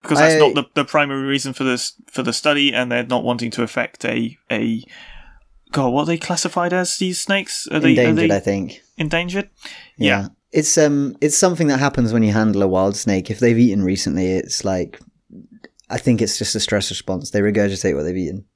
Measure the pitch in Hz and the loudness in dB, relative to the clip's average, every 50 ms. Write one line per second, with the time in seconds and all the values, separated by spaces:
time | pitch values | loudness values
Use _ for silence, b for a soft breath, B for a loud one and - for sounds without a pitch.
0 | - - 156 143 151 160 160 156 151 135 113 143 131 _ _ 151 139 - - 156 | -2 0 2 4 4 4 6 6 4 4 4 0 -6 _ _ -4 -4 0 0 0
1 | 147 143 139 139 135 139 139 135 131 139 127 - 135 131 123 123 - - - _ | 0 0 -2 -4 -4 -2 -2 -2 -4 -6 -6 -4 -2 -2 -2 -2 -4 -8 -10 _
2 | - - - - 131 113 117 - - 151 147 143 143 143 120 120 127 123 120 120 | -20 -10 -6 -4 -4 -4 -4 -2 0 0 0 2 2 0 0 0 -2 0 -2 -4
3 | 120 113 123 120 - 120 123 117 120 117 - - 117 110 - 123 120 - _ - | -2 -2 -2 -2 0 -2 -2 -2 -4 -6 -4 -4 -4 -2 -2 -4 -4 -6 _ -8
4 | - 120 120 117 117 113 - _ _ _ 123 107 110 113 113 113 123 B B B | -6 -4 -2 -2 -4 -4 -8 _ _ _ -4 -2 -2 -2 -4 -4 -8 B B B
5 | B B B B B B B B B B _ _ _ _ - 143 135 127 120 143 | B B B B B B B B B B _ _ _ _ -2 0 0 2 2 0
6 | 151 156 170 165 - - 180 165 - 180 - 185 175 175 180 185 180 175 - - | 0 0 -2 -4 -2 -4 -4 -4 -4 -2 -2 -2 -2 0 0 0 0 -2 -2 -2
7 | 190 185 180 - - - 196 196 190 - - - - - - 156 151 160 - - | -2 -4 -2 -4 -2 -2 -2 -2 -2 -4 -8 -10 -8 -4 -2 2 4 4 4 4
8 | 123 117 110 104 - - 101 98 - 101 101 98 95 - - - _ _ _ - | 4 4 2 2 2 2 0 0 0 -2 -2 -2 -4 -8 -12 -20 _ _ _ -6
9 | 160 156 170 170 175 180 180 196 202 - _ B B B B B B B B - | -4 -2 -2 -4 -4 -4 -4 -6 -6 -6 _ B B B B B B B B -2
10 | - 143 127 104 98 - _ _ _ _ - 160 151 - - 165 151 147 143 143 | 0 0 0 0 -2 -8 _ _ _ _ -2 0 2 2 4 4 4 4 4 0
11 | 139 135 - - - 147 147 - - 185 175 160 170 147 139 131 139 139 - - | 0 -2 -2 -2 0 0 2 4 2 2 2 2 2 2 2 2 2 0 2 2
12 | 120 110 110 117 113 107 104 110 110 110 101 98 101 95 92 92 95 101 101 - | 0 2 4 4 4 4 4 4 2 2 2 2 2 2 4 4 2 2 0 -2
13 | - 104 98 95 87 - 110 - 123 120 117 113 123 120 98 104 95 92 95 95 | -2 0 0 0 -2 -4 -2 2 2 4 6 6 4 4 4 2 0 0 0 0
14 | - - 71 87 95 92 92 95 - - - - - 101 95 92 87 85 - - | -2 -2 -2 0 0 0 0 -2 -4 -4 -8 -6 -4 -2 -2 -2 -4 -6 -10 -20
15 | - - _ _ _ _ - - 170 _ - 220 - - _ _ _ _ - 107 | -20 -20 _ _ _ _ -20 -20 -20 _ -20 -20 -20 -20 _ _ _ _ -8 -2
16 | - - 120 107 113 101 - - 104 - - 110 - - 110 101 101 - - - | 0 2 2 2 2 0 -2 -4 -4 -4 -2 -4 -2 0 0 -2 -2 -2 -8 -8
17 | - - 92 90 85 - - 107 101 107 101 107 101 101 98 92 - 95 78 69 | -6 -6 -6 -6 -6 -2 -2 0 2 2 2 2 0 0 0 -2 -2 -2 0 0
18 | 76 82 90 95 90 76 85 101 98 _ _ | -2 -4 -2 -4 -4 -4 -6 -10 -12 _ _